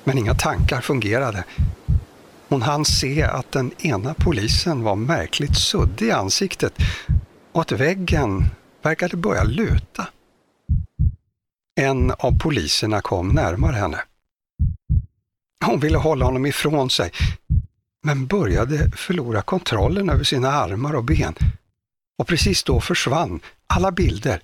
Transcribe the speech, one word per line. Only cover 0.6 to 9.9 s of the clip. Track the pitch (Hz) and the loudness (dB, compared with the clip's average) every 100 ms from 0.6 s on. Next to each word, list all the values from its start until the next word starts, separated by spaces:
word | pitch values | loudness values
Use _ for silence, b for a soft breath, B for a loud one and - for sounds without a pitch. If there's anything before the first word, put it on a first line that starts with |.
| - 131 | 0 0
fungerade. | - 139 104 117 135 101 - B B - - - - - - - - | -2 -2 0 0 0 -4 -8 B B -2 0 0 0 -20 -20 -20 -2
Hon | 139 | 0
hann | 117 147 | 0 0
se | 147 - 131 147 | 0 0 0 0
att | 147 - - | 0 -2 -2
den | 139 127 - | -2 -2 -4
ena | 160 98 123 | -2 -2 -4
polisen | 160 185 127 110 - 180 139 | 0 0 2 0 0 0 0
var | 110 101 | 0 0
märkligt | 127 156 82 - 147 - | 0 -2 -2 -4 0 0
suddig | - 190 - - 226 | 2 2 0 0 0
i | |
ansiktet | 151 95 - 190 - 135 - B B B B - - _ | 0 0 -2 -2 -2 -4 0 B B B B 0 -20 _
och | - | -4
att | - | -2
väggen | 107 139 190 175 160 120 95 80 - _ _ | 0 0 0 -2 0 0 2 0 -2 _ _
verkade | 151 160 175 185 | -4 -2 -4 -2
börja | 202 185 | -2 0
luta. | 196 147 226 - - | 0 0 0 0 -2